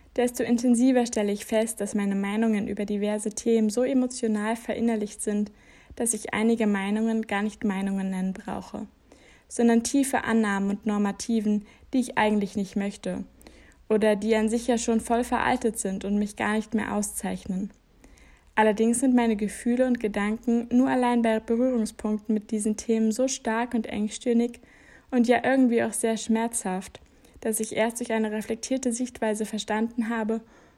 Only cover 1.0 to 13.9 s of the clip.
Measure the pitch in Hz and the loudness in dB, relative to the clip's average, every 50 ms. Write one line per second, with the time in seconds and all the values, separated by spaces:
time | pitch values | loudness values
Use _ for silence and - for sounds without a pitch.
1 | 240 233 - 226 208 202 202 202 - - 226 214 226 226 - - 202 208 - 208 | 2 2 0 -2 0 0 -2 -4 -4 -2 0 0 0 -2 -4 -6 -6 -4 -2 -2
2 | 202 202 196 196 196 196 202 220 226 226 214 202 202 - 202 208 208 208 208 202 | -2 0 0 -2 -2 -2 0 0 2 2 2 0 -2 -4 -4 -4 -4 -4 -2 -2
3 | 202 208 208 214 - 220 208 - - 233 226 226 220 214 202 247 254 262 277 254 | -2 -2 -2 -2 -4 -6 -6 -4 0 2 4 4 4 2 2 0 0 2 2 2
4 | 247 247 - - 240 220 214 208 208 220 233 233 - - - - 233 233 226 214 | 0 0 -2 -2 -2 0 0 0 0 -2 -4 -4 -4 -6 -4 0 0 0 0 0
5 | 208 208 - - - 214 208 208 208 208 - - - - - - - - - - | -2 -6 -8 -6 -4 -2 0 0 -2 -2 -6 -14 -20 -20 -20 -20 -20 -14 -8 -4
6 | 233 226 - 208 - - - 214 214 233 233 226 220 208 202 196 196 202 208 214 | -2 -2 -2 -4 -4 -4 -2 2 2 2 4 4 2 2 2 0 0 -2 -2 0
7 | 220 226 226 226 220 - 208 196 208 220 208 - - 208 190 190 196 196 196 196 | 0 0 0 -2 -2 -2 -2 -2 -2 -4 -4 -2 -2 -2 0 0 -2 -2 -2 -2
8 | 190 190 190 185 185 190 185 - - - - - 185 - - - 220 - _ _ | -2 -4 -2 -2 -2 -4 -4 -6 -8 -8 -8 -8 -8 -10 -10 -12 -12 -12 _ _
9 | _ - - - - - - - _ - - - 240 233 233 233 233 - - 277 | _ -20 -20 -20 -20 -20 -20 -20 _ -8 -2 2 4 4 4 4 2 2 2 0
10 | 269 269 - 233 - - 226 226 220 208 202 196 196 196 202 202 - 214 208 208 | 2 2 0 -2 0 2 2 2 2 2 0 0 0 -2 -2 -2 -2 -2 0 0
11 | 202 196 196 - - - 226 226 208 214 208 208 - - - - - - - 262 | 0 0 -2 -4 -4 -2 0 0 2 2 0 0 -2 -6 -18 -20 -10 -4 -2 -2
12 | 240 240 - - 214 214 214 208 196 190 - 208 196 185 - 202 196 202 202 - | -2 0 0 2 2 2 2 2 0 -2 -2 -4 -4 -4 -4 -4 -4 -4 -6 -8
13 | - 185 180 - 196 - - - - - - - - - - _ _ - | -8 -8 -6 -8 -8 -12 -16 -20 -20 -20 -20 -20 -20 -20 -20 _ _ 0